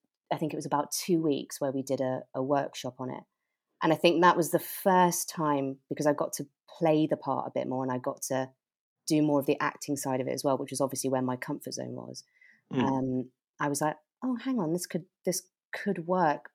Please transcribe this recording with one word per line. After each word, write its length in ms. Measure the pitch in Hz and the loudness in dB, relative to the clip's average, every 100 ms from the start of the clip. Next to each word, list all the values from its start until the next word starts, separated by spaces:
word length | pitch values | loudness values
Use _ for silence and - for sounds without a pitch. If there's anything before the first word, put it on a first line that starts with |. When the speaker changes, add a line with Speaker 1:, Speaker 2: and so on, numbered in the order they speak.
| _ _ - | _ _ -8
Speaker 1:
I 40 | 147 | -4
think 160 | 156 | -2
it 40 | 151 | -4
was 100 | 151 | -2
about 240 | 147 - | -2 -2
two 320 | - - 165 | -4 2 2
weeks 380 | 160 135 - - | 2 0 -4 -4
where 100 | 139 | -2
we 100 | 135 | -2
did 180 | 131 131 | -2 -2
a, 220 | 131 127 - | 0 -2 -6
a 80 | 135 | -4
workshop 540 | 131 143 - - 127 127 | 0 0 0 -6 -10 -8
on 100 | 127 | -10
it. 120 | 139 - _ _ _ _ - | -10 -14 _ _ _ _ -2
And 80 | 160 | 2
I 40 | 156 | 4
think 260 | 175 160 | 4 8
that 140 | 180 165 | 6 6
was 140 | 151 | 2
the 80 | 170 | 0
first 680 | - - 196 185 180 170 - | -2 -2 4 6 6 4 -6
time, 480 | - 151 139 135 135 - | -2 0 0 -2 -6 -10
because 180 | 143 151 | 0 2
I 60 | |
got 200 | 147 160 | 2 -2
to 120 | - 143 _ _ - | -4 -10 _ _ 0
play 280 | 165 151 156 | 4 4 4
the 80 | - | 0
part 300 | 143 131 - | -2 -4 -2
a 40 | |
bit 160 | 127 131 | -4 -4
more 140 | 131 | -2
and 80 | 131 | -2
I 60 | 127 | -2
got 240 | 139 - | -4 -6
to 260 | - 135 131 _ _ _ _ _ - | -4 -2 -4 _ _ _ _ _ 0
do 140 | 156 | 2
more 180 | 151 143 | 4 2
of 60 | 139 | 2
the 120 | 143 | 0
acting 360 | 147 - - 143 | 0 -4 -6 -4
side 240 | 139 131 | -2 -2
of 80 | 131 | -2
it 40 | |
as 120 | 127 | -2
well, 120 | 143 135 | 0 0
which 120 | 143 | -2
was 100 | 131 | -4
obviously 300 | 135 - 131 | -4 -2 -2
where 120 | 131 | 0
my 140 | 127 123 | -2 -4
comfort 380 | - 147 - | -6 -8 -8
zone 180 | 123 123 | -10 -10
was. 300 | 123 120 127 - _ _ _ - | -10 -12 -16 -18 _ _ _ -6
Speaker 2:
Mm. 100 | 135 | -2
Speaker 1:
Um, 480 | 131 135 131 127 123 _ _ - | 0 0 0 -2 -4 _ _ -6
I 80 | 147 | -4
was 120 | 143 | 0
like, 160 | 151 - _ - | -2 -2 _ -8
"Oh, 120 | 254 233 | -4 -4
hang 160 | 262 247 | -2 -2
on, 140 | 160 | 0
this 140 | 180 - | -2 -4
could, 180 | 170 170 _ | -8 -8 _
this 180 | - 175 - _ - | -4 -4 -6 _ -14
could 340 | - 208 185 165 | -8 -4 -4 0
work." 440 | 185 160 147 - | 2 4 2 -4